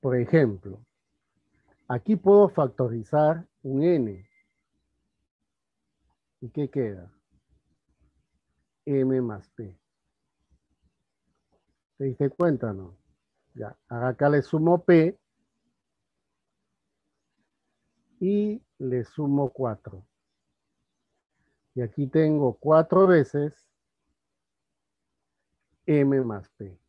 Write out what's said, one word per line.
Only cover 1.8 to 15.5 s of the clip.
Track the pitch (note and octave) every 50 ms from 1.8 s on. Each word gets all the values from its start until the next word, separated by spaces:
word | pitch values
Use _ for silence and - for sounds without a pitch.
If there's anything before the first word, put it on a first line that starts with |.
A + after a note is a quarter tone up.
| _
aquí | _ B2 B2 - - G#3+
puedo | F3 - F#3+ G3+ G3+ G#3 F#3+
factorizar | - - D3+ C3 - - C3 A#2+ A2+ A#2 A2 _ - D3+ D3+ D3+ E3 E3 F3 _ _ _ _
un | C#3 C3 C3+ D3+
N. | E3+ F3 D3+ B2 G#2+ G2+ F2+ G2 _ _ _ _ _ _ _ _ _ _ _ _ _ _ _ _ _ _ _ _ _ _ _ _ _ _ _ _ _ _ _ _ _ _ _ _ _ _ _ _ _ _ _
¿Y | - A#2
qué | _ D3+ D3 C3+
queda? | - C#3+ B2+ A2 G2+ F#2 F2+ G2 _ _ _ _ _ _ _ _ _ _ _ _ _ _ _ _ _ _ _ _ _ _ _ _ _ _ _ _ _ _ _ _ _ _ _
M | - C#3+ C3+ C3 C3 C3 C3
más | B2+ A#2 G#2+ G2 - _
P. | _ - A#2 G2 F2+ _ _ _ _ _ _ _ _ _ _ _ _ _ _ _ _ _ _ _ _ _ _ _ _ _ _ _ _ _ _ _ _ _ _ _ _ _ _ _ _ _ _ _ _ _
¿Te | C#3
diste | C#3 B2 - D3 C3+
cuenta, | - _ F3 F3 D3 B2 - A2+ G2+
no? | F#2+ F#2+ F2 F2+ _ _ _ _ _ _ _ _ _ _ _ _
Ya, | - A2+ G#2 - _ _ _
acá | B2 A#2+ A#2+ B2+ B2 - C#3+ C#3+
le | D3 D3 C3
sumo | - - D#3 D#3 E3 F3 F3 -
P | - F3 E3 D#3 E3+ G3+ _ _ _ _ _ _ _